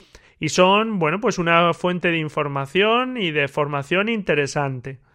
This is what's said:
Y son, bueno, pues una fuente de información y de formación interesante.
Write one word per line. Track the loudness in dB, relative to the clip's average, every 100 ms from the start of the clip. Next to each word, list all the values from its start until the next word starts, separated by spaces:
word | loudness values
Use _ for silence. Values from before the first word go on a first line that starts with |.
| -20 -20 _ _
Y | -4
son, | 4 4 4 2 0
bueno, | 0 0
pues | -2 -2
una | 2 4 4
fuente | 2 -2 -2 -2
de | -2
información | -4 -4 -4 -4 -4 0 2 2 -2 -4
y | -2
de | -2 -2
formación | -2 -2 -4 -2 -2 0
interesante. | -4 0 0 0 -2 -4 -6 -12 -16 _